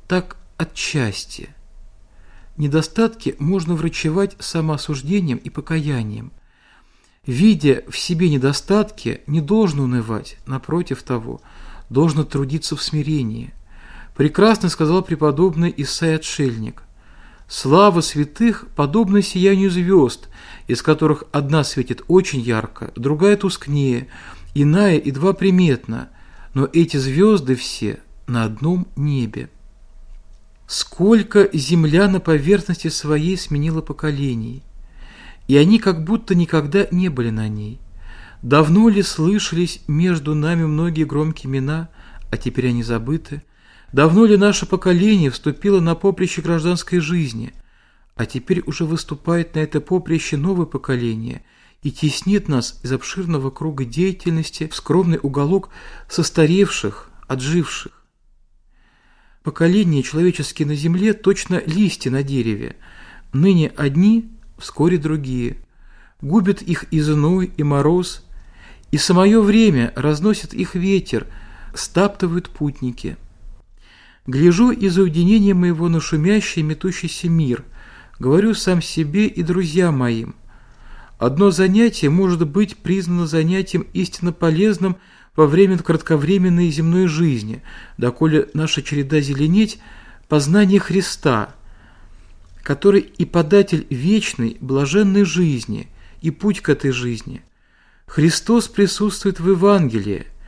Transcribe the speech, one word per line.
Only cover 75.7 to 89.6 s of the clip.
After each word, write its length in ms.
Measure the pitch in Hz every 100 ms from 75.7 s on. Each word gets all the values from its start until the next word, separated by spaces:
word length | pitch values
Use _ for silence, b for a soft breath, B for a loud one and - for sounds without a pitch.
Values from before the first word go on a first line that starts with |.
| 160 170
на 100 | 165
шумящий, 640 | - 151 165 208 202 165
метущийся 640 | 156 156 185 175 165 - 175
мир, 340 | 165 143 120 - B B B B B
говорю 380 | 127 160 220 208
сам 260 | - 180
себе 460 | - - 151 175 214
и 160 | -
друзьям 540 | 170 180 175 160 175 139
моим: 340 | 123 113 117 - - b b b b b b b
"Одно 320 | 117 139 202
занятие 580 | 170 185 202 233 - 143
может 380 | 170 190 170 160
быть 300 | 165 208 -
признано 500 | - 190 170 175 165
занятием 580 | 165 160 190 190 170 -
истинно 380 | 175 180 - 175
полезным 640 | 165 170 156 214 190 190 180 b b b -
во 120 | 156
время 300 | 160 196 185
кратковременной 920 | 170 160 - 156 147 196 180 175 175
земной 360 | 147 165 180 185
жизни, 540 | 151 170 123 107 110 B B B B
доколе 500 | 120 - 160 156 -
наша 280 | 151 156 -
череда 380 | 135 143 139 151
зеленеть — 600 | 143 139 156 190